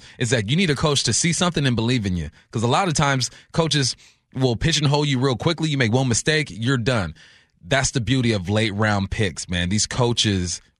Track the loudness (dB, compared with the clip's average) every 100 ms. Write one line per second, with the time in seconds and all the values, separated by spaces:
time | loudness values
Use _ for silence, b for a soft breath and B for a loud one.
0 | B B -2 0 0 0 0 0 0 0
1 | 0 0 0 0 0 0 0 0 0 0
2 | 0 -2 -4 b b -2 0 2 0 2
3 | 2 0 -2 B B -2 0 0 -2 -4
4 | b b _ -2 0 0 0 2 2 2
5 | 0 0 0 0 -2 -2 -2 0 2 2
6 | 2 0 0 0 -2 -4 -2 0 0 0
7 | -2 -6 B B B B -2 0 0 -2
8 | 0 0 2 0 0 0 0 0 2 2
9 | 0 -2 -2 -4 -6 -2 0 0 -2 0
10 | 0 2 0 0 -2 -6 b _